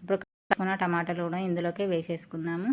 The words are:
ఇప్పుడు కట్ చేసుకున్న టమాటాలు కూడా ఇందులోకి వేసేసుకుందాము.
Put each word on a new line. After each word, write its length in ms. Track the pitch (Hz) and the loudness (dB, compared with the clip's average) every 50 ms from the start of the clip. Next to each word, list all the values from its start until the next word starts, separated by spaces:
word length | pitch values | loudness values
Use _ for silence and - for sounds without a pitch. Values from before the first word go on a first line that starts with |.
ఇప్పుడు 180 | - 175 196 190 - | -2 0 -2 -2 -2
కట్ 120 | _ _ _ _ | _ _ _ _
చేసుకున్న 340 | _ - - 190 190 190 190 190 | _ 2 2 4 0 0 0 2
టమాటాలు 360 | 175 175 170 170 165 175 170 175 170 | 2 2 2 2 0 -2 -2 -2 -2
కూడా 120 | 165 180 190 185 | -2 -2 0 0
ఇందులోకి 360 | 175 170 170 170 170 175 202 196 180 | 0 0 0 -2 0 0 0 2 2
వేసేసుకుందాము. 720 | 165 165 - 170 165 - - - 165 160 170 170 170 185 226 | 0 0 -2 -4 -6 -6 -8 -8 -6 -2 -2 -2 -2 0 0